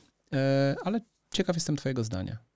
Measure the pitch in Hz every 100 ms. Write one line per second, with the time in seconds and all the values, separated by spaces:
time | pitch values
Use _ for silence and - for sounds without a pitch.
0 | _ _ - 135 135 135 139 139 180 220
1 | - _ _ - 190 170 - 147 135 123
2 | 110 92 95 107 _